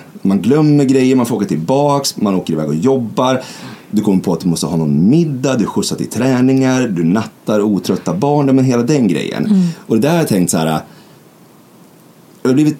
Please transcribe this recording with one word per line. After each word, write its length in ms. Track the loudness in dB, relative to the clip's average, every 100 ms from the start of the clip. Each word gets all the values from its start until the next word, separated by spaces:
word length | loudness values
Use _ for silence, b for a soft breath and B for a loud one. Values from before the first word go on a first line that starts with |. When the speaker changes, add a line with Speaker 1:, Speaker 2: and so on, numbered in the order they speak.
| -10 -6
Speaker 1:
Man 160 | -2 0
glömmer 420 | 2 2 4 4
grejer, 320 | 4 2 4 2
man 100 | 0
får 100 | -2
åka 100 | -2
tillbaks, 680 | -4 0 0 2 0 -2 -2
man 180 | -2
åker 180 | -2 -2
iväg 160 | -4 -2
och 60 |
jobbar. 680 | 0 0 0 -2 -2 0 -2 B B -18 -18 B
Du 120 | -2
kommer 180 | 0 0
på 100 | 0
att 80 | -2
du 80 | -2
måste 180 | -2 -2
ha 100 | -2
någon 340 | 0 2 4
middag, 460 | 2 0 -2 -2 -2
du 100 | -2
skjutsar 300 | -2 -4 -6
till 100 | -6
träningar, 800 | -2 0 2 2 2 2 0 -2
du 160 | 0
nattar 560 | 0 0 -2 -10 -2 0
otrötta 540 | 0 -2 -2 -4 -2
barn, 320 | -2 0 2 2 2
men 80 |
hela 180 | 2 0
den 260 | 0 2 2
grejen. 380 | 0 -4 -6 0
Speaker 2:
Mm. 140 | 2 2 -4 -2
Speaker 1:
Och 80 | 0
det 60 |
där 80 | 2
har 60 | 0
jag 100 | 0
tänkt 220 | 0 0
så 80 | 0
här, 220 | -2 -4 -6 B B B B _ -20 -20 -20 -20 -20 -20 -20 -20 -20 -6
det 60 | 0
har 60 |
blivit 240 | 2 2 0